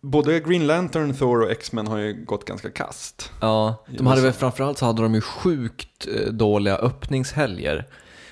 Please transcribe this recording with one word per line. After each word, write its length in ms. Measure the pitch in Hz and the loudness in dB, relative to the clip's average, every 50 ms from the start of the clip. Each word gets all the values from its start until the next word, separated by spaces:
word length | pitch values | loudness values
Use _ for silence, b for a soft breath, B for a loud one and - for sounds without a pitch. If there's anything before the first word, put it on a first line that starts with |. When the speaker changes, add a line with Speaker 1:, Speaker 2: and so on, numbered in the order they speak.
Speaker 1:
både 380 | - 143 135 151 143 147 160 170 | -4 2 2 4 4 4 2 2
Green 280 | 151 160 180 175 160 | 2 2 2 2 4
Lantern, 500 | 143 156 170 185 170 - 160 156 143 135 | 2 2 2 0 -2 -2 -2 0 0 0
Thor 240 | 135 139 127 123 117 | 0 2 2 4 4
och 100 | 113 95 | 4 2
X-Men 360 | 113 - - - - 113 107 | 0 -4 -6 -8 -6 -4 -4
har 100 | 107 110 | -2 -4
ju 280 | 107 104 107 104 - - | -2 -4 -4 -6 -8 -6
gått 200 | - 104 104 - | -6 -6 -6 -6
ganska 240 | - 98 101 - - | -8 -12 -10 -10 -12
kast. 640 | - - - - - - - - - - - - - - | -8 -8 -10 -10 -10 -14 -14 -14 -14 -16 -16 -16 -8 -2
Speaker 2:
Ja, 440 | - 110 110 110 107 110 113 - - - | 0 2 2 2 2 0 -2 -6 -10 -16
Speaker 1:
I 80 | 127 | -6
Speaker 2:
de 100 | 113 127 | 0 4
hade 140 | 127 131 131 | 4 6 6
Speaker 1:
U 0 | |
S 20 | 131 | 4
A. 40 | |
Speaker 2:
väl, 60 | 131 123 | 4 2
framförallt 440 | - 135 127 120 - 135 143 143 | 2 -2 -2 0 0 -4 -4 -2
så 80 | - 131 | 0 0
hade 160 | 120 113 113 | 0 2 2
de 140 | 113 113 110 | 2 2 2
ju 60 | 110 | 2
sjukt, 840 | 107 - - - - 185 165 139 120 113 - - - - _ _ - | 0 -2 -8 -2 0 0 0 2 -2 -6 -8 -10 -18 -18 _ _ -10
eh, 240 | - - 107 104 110 | -6 -4 -2 -2 -2
dåliga 440 | 113 110 113 104 104 104 101 98 98 | 0 2 2 4 4 4 4 2 2
öppningshelger. 1080 | - 113 123 - - - - 143 131 127 - - 151 151 117 92 90 - 71 76 78 - B B B B B B B B B | 2 2 0 0 -2 -6 -4 -2 -2 -2 -2 -2 -2 -2 -2 -2 -4 -2 -2 -2 -2 -4 B B B B B B B B B